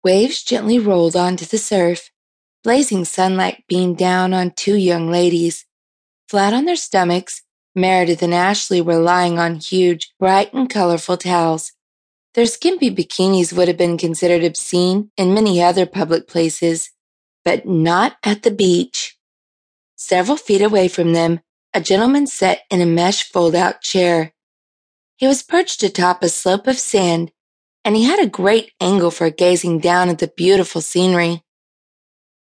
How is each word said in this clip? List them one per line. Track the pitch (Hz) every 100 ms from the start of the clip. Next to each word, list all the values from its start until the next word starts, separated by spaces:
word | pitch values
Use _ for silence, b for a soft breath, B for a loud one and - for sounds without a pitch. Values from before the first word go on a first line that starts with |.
Waves | 185 190 254 -
gently | - 240 214 240
rolled | 208 180 170
onto | 175 180 180
the | 165 220
surf. | - 202 175 170 - _ _ _ _ _
Blazing | 220 254 294 196
sunlight | 170 - 185 190 185 - _
beamed | 180 185 170
down | 180 180 185
on | 185 180
two | - - 208
young | 185 170 165
ladies. | 175 175 170 170 - - _ _ _ _ _ -
Flat | 202 202
on | 240
their | 320 339
stomachs, | - 190 175 175 185 - _ _ _
Meredith | 185 185 185 175 165
and | 175
Ashley | 175 185 208 - 180
were | 170 165
lying | 170 180 175 170
on | 170 165
huge, | - 185 180 165 - _
bright | 190 196 208
and | 269 254
colorful | 208 175 170 - 180
towels. | 180 175 165 160 - _ _ _ _ _ _
Their | - 233
skimpy | - 339 370 247
bikinis | 185 165 - 190 190 170
would | 175 175
have | 170
been | 175 170
considered | 170 160 175 175
obscene | 165 160 - 175 180 190 208 -
in | 185
many | 202 214 175
other | 175 180
public | 180 190 156 165 -
places, | 170 165 - 170 165 - _ _ _ _ _
but | 175 226 -
not | 170 165 175 220 -
at | 208 208
the | 233
beach. | 196 190 175 - - - _ _ _ _ _ _ _ _ -
Several | - 180 190 302
feet | - 196
away | 208 208 185
from | - 165
them, | 165 165 165 _ _ _
a | 196
gentleman | 160 190 240 285 277
sat | - 190 - _
in | 185
a | 170
mesh | 165 175 202 -
fold-out | 185 170 175 180 -
chair. | - 190 175 170 160 _ _ _ _ _ _ _ _ _
He | 262
was | 269
perched | - 339 339 -
atop | 202 190 180 175
a | 170
slope | - 185 196 262
of | 254
sand, | - 202 180 165 165 _ _ _ _ _
and | 214 214
he |
had | 240 392
a | 240
great | - 190 226 226 _
angle | 185 196 170
for | 170 165
gazing | 156 180 180 175 165
down | 170 180 180
at | 160
the | - -
beautiful | 175 196 175 165
scenery. | - 175 185 175 170 170 _ _ _ _ _ _ _ _ _ _ _